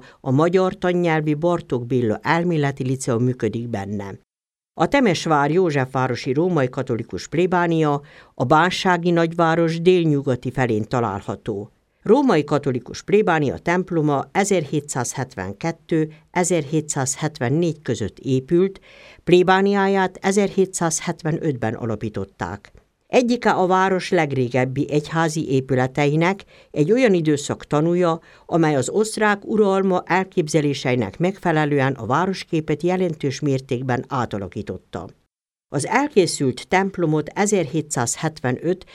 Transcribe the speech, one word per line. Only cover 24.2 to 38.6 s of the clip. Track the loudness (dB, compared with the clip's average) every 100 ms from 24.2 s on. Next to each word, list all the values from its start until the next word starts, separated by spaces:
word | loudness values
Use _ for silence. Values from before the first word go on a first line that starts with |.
| 2 0 0 0 0 -2 -2
egyházi | -2 -2 -2 0 -2 0
épületeinek, | -2 0 0 0 0 0 2 0 -2 -8 -20 _
egy | 0 2
olyan | 4 4
időszak | 4 2 0 -2 -8
tanúja, | -2 0 2 2 0 0 -6 -20 -2
amely | 2 2 2
az | 0
osztrák | 0 -2 0 0 0
uralma | 0 2 4 2 2 0 0
elképzeléseinek | 0 0 -2 0 0 0 -2 -2 0 -2 -2
megfelelően | -4 -2 -2 0 2 0 0
a | -2 -2
városképet | 0 0 -4 -4 -4 -2 -2
jelentős | -2 0 -2 -2 -4 -2
mértékben | -2 -2 -2 -4 -2 -4 -4
átalakította. | -4 -4 -6 -8 -8 -10 -12 -12 -12 -12 -16 _ _ _ _ _
Az | -6 -4
elkészült | -4 -2 0 0 -2 -4 -4 -2
templomot | -2 -2 -2 -2 -2 -4
ezerhétszázhetvenöt | -4 -2 -2 -2 -6 -4 -4 -4 -4 -6 -4 -4 -2